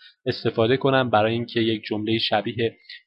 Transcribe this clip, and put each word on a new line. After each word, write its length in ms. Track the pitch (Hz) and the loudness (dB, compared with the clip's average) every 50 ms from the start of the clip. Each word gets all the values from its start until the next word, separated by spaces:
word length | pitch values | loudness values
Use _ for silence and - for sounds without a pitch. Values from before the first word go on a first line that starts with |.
| - - _ _ - | -20 -20 _ _ -6
استفاده 520 | 127 120 - - 120 - - 113 113 131 | -6 -4 -2 -2 -2 0 2 2 2 2
کنم 320 | 131 - 135 131 131 131 120 | 2 2 2 2 2 2 4
برای 240 | 110 107 107 110 113 | 2 2 4 2 0
اینکه 260 | 117 120 117 - 120 | -2 -4 -4 -2 0
یک 240 | 113 113 113 104 - - | 0 0 0 -2 -4 -6
جمله 280 | 110 104 107 110 113 | -6 -4 -2 -2 -2
شبیه 600 | 113 - - 113 104 101 117 110 110 117 113 - _ _ - - - _ | 0 0 0 0 0 -2 -2 -2 -2 -2 -2 -4 _ _ -20 -20 -20 _